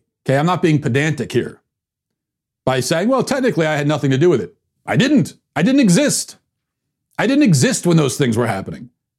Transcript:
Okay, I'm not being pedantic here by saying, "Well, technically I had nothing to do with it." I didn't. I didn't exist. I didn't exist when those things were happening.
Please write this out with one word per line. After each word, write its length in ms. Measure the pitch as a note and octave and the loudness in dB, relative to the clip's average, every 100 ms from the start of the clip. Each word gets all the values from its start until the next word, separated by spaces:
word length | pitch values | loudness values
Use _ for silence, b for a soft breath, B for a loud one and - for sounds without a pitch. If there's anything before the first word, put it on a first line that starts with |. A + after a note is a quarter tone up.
| _ _ - | _ _ -4
Okay, 120 | C3+ | 0
I'm 80 | E3 | 0
not 160 | F3+ | 0
being 200 | F3 D3 | 0 0
pedantic 520 | D3 C3+ C#3+ D3+ - | 0 -2 -2 -4 -4
here 280 | B2+ - - _ _ _ _ _ _ _ _ _ _ - | -4 -4 -10 _ _ _ _ _ _ _ _ _ _ -4
by 140 | C3 | -2
saying, 300 | B2 E3 G#3+ | -2 -2 0
"Well, 140 | C4 | 0
technically 440 | - C4+ B3+ E3 D#3 | -2 -2 -2 0 -2
I 80 | D3 | 0
had 120 | D3 | -2
nothing 240 | C3 C#3 | -2 0
to 60 | C3 | 2
do 120 | F3 | 2
with 100 | C3 | 2
it." 160 | - _ _ _ - | -2 _ _ _ -4
I 100 | C3+ | 0
didn't. 380 | C4+ C#4+ C#3+ - _ - | 2 2 0 -6 _ -2
I 80 | |
didn't 180 | F#3+ C#4 | 2 4
exist. 560 | A3 F3 C#4+ - - - _ _ _ _ _ _ _ - | 4 4 2 -2 -8 -16 _ _ _ _ _ _ _ -4
I 80 | G3 | 0
didn't 180 | C#4 | 2
exist 440 | C#4 C#3+ A#3+ A3 F3+ | 2 4 2 0 0
when 100 | E3 | 2
those 200 | C#3 - | 2 0
things 200 | C3 G#2 | -2 0
were 80 | - | -2
happening. 460 | E2 F2+ D#2+ - _ _ | -4 -8 -14 -18 _ _